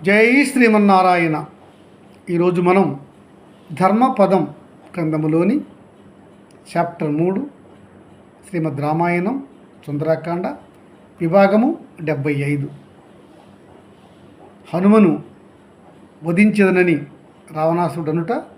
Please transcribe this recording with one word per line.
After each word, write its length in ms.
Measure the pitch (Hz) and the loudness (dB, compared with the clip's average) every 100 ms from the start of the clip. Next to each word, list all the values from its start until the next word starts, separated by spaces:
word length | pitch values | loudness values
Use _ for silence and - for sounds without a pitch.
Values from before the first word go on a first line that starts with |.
జై 420 | 180 208 226 262 | 2 4 4 4
శ్రీమన్నారాయణ. 1000 | 277 254 233 214 202 190 185 180 165 156 151 - - - - - - - - | 0 2 2 4 4 4 4 2 0 -4 -8 -18 -20 -20 -20 -20 -20 -20 -8
ఈరోజు 300 | 170 175 175 | -2 0 0
మనం 400 | 175 190 175 139 - - - - - - - | 2 2 0 -4 -14 -20 -20 -20 -20 -20 -18
ధర్మపదం 800 | 139 185 208 262 262 190 185 147 - - - - - | -2 0 2 0 2 2 2 -2 -10 -20 -20 -16 -8
గ్రంథములోని 640 | 160 156 156 160 180 285 - - - _ - - - - - - - 170 | -4 -2 -2 0 0 -2 -6 -20 -20 _ -20 -20 -20 -20 -20 -20 -10 -6
చాప్టర్ 340 | 170 - 156 | -6 -4 -6
మూడు, 400 | 147 175 190 285 - - - - - - - - _ - | -2 -2 -4 -8 -14 -20 -20 -20 -20 -20 -20 -20 _ -12
శ్రీమద్ 320 | 175 160 135 | -6 -6 -4
రామాయణం, 680 | 147 156 170 175 185 269 - - - - - | -4 -2 -2 -2 -4 -6 -10 -20 -20 -20 -10
సుందరాకాండ, 600 | 147 151 160 170 170 180 294 - - - - - - | -6 -2 -2 -2 -6 -8 -10 -20 -20 -20 -20 -20 -8
విభాగము 580 | 165 185 196 208 254 339 - - | 0 4 4 4 0 -2 -12 -14
డెబ్బై 300 | 160 147 139 | -8 -6 -4
ఐదు. 380 | 143 143 147 139 - - - - - - - - - - - - - - - - - - - - | -4 -4 -4 -6 -12 -20 -20 -20 -20 -20 -20 -20 -20 -20 -20 -20 -20 -20 -20 -20 -20 -20 -20 -8
హనుమను 480 | 165 196 220 196 151 - - - - _ _ - - - _ | -2 4 4 4 2 -6 -20 -20 -20 _ _ -20 -20 -20 _
వధించదనని 760 | 156 175 208 208 190 180 180 151 143 - _ _ - | -6 2 2 4 2 4 2 0 -4 -20 _ _ -14
రావణాసురుడు 580 | 156 160 170 175 165 156 | -4 -2 0 -2 -4 -6
అనుట 220 | 160 165 254 - | -4 -4 -6 -8